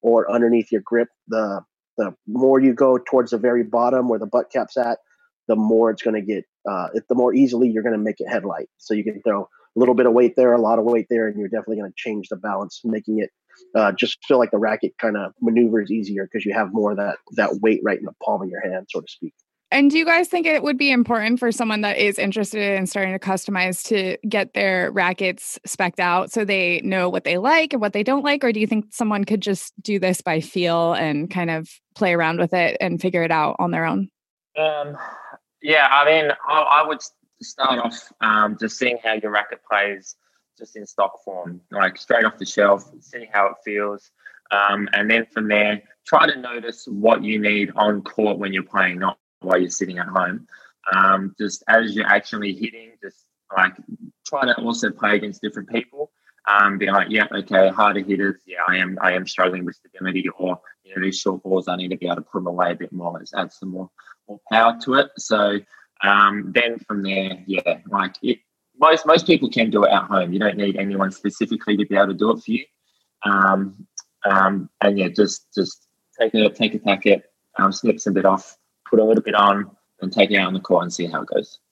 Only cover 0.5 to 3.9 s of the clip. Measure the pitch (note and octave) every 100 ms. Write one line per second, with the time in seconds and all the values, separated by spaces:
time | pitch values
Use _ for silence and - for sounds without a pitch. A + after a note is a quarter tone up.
0.5 | A#2 G#2+ A2 F#2+ A#2 A#2 _ _ A2 G#2+
1.5 | G2 - _ _ - G2+ F2+ - A2+ C3
2.5 | C3+ C3 A#2+ C3+ B2+ B2 C3 A#2+ A#2 A#2+
3.5 | A#2+ A2 A#2+ A#2+